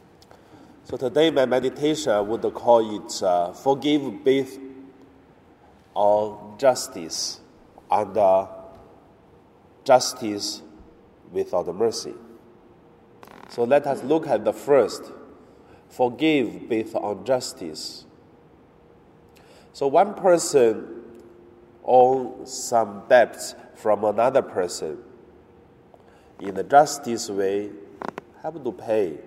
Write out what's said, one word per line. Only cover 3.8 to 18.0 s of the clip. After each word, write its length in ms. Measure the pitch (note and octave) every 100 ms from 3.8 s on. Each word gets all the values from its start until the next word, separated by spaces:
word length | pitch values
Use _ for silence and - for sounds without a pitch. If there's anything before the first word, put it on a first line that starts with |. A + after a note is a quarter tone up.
| C#3+ D3 C3+ G2 C3+
based 340 | C3+ C3 - - - - - - _ _ _ _ _ _ - _
on 640 | F#2+ G#2 G#2+ G#2+ G#2 - -
justice 840 | C3 B2 - F#2+ D#2+ - - - - _ _ - -
and, 280 | G2 G2+ F#2+
uh, 300 | F#2+ - - - - - - - _ _ _ - _ _ _ _ -
justice 760 | B2+ - - A2 G2+ - - - - - - _ _ -
without 420 | F2+ F#2+ F2+ E2+
mercy. 420 | F2 A2+ - D2 - - - - - - - _ _ _ - - - -
So 160 | -
let 240 | A#2+ C#3+ C#3+
us 160 | B2+
look 240 | B2 D#3 C#3+
at 160 | A2+
the 80 | G#2
first, 640 | B2 - C#3 G2+ - - - - - - - - - -
forgive 800 | - B2 A#2 D#3 D3 G#2+ F2 -
based 280 | A2+ A2 A2+
on 280 | G#2 F#2+
justice. 840 | G2+ B2+ B2 - E2+ D#2 - -